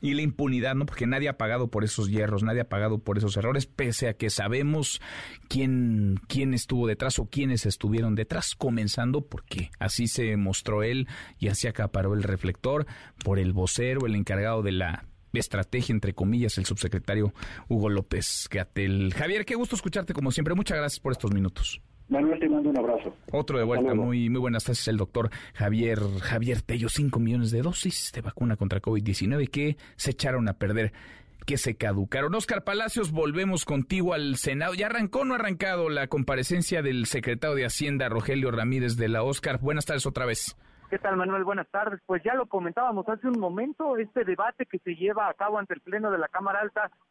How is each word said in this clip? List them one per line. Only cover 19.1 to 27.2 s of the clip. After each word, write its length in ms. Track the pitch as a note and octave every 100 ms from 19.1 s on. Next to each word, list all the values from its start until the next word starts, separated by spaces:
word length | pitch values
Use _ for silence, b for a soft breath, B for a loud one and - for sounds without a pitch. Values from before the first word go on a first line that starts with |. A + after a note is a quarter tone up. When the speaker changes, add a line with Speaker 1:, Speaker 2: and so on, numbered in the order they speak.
Speaker 1:
Javier, 300 | F2+ D#3+ G#3
qué 120 | G#3 A#3
gusto 200 | A#3+ A3
escucharte 380 | F#3 G3+ F3+
como 180 | D#3+ C3+
siempre. 240 | B2+ D3+ F3+
Muchas 220 | - D#3+
gracias 240 | D3 -
por 100 | C#3
estos 220 | B2 G#2+
minutos. 480 | G2+ F#2+ - - - - - -
Speaker 2:
Manuel, 320 | C#4 D#4 E4
te 80 | D#4+
mando 220 | D4+ -
un 80 | C3+
abrazo. 340 | A#2 A#2 - - -
Speaker 1:
Otro 240 | C#3+ C#3+ C3
de 80 | A2+
vuelta. 160 | B2 C3
Speaker 2:
Hasta 80 | A2+
luego. 100 | A#2+
Speaker 1:
Muy, 240 | A#2+ A#2
muy 100 | B2+
buenas 240 | B2 A2+
tardes. 240 | - A#2+ -
El 80 | A2
doctor 360 | F#2+ A#2+ A2 B B
Javier, 460 | - G#2 G#2+ A#2 G#2+ G2+ G2
Javier 400 | A#2+ A#2 A#2+ A2+
Tello, 260 | - A#2 A2
cinco 320 | - C#3+
millones 320 | A#2+